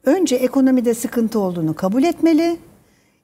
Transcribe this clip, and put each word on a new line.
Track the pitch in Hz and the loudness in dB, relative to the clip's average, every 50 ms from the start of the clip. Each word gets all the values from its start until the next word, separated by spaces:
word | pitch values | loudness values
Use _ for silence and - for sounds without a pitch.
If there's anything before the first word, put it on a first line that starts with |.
| - | -2
Önce | 262 311 381 339 - 254 | 0 2 2 0 -2 0
ekonomide | 247 254 247 - 277 262 262 262 254 226 240 226 | -2 -2 0 2 2 2 4 2 2 2 0 -2
sıkıntı | 233 - - - 240 226 214 - 214 | -2 -4 -4 -2 -2 -2 -2 -2 -2
olduğunu | 196 180 175 175 160 156 156 | -2 -2 -2 -2 -4 -4 -2
kabul | - 190 190 214 262 | -2 -2 -2 0 0
etmeli. | 302 349 339 - 320 330 320 294 330 339 339 330 - - - _ _ _ _ _ _ _ _ _ | 0 0 0 0 2 2 2 2 2 0 -2 -4 -10 -18 -20 _ _ _ _ _ _ _ _ _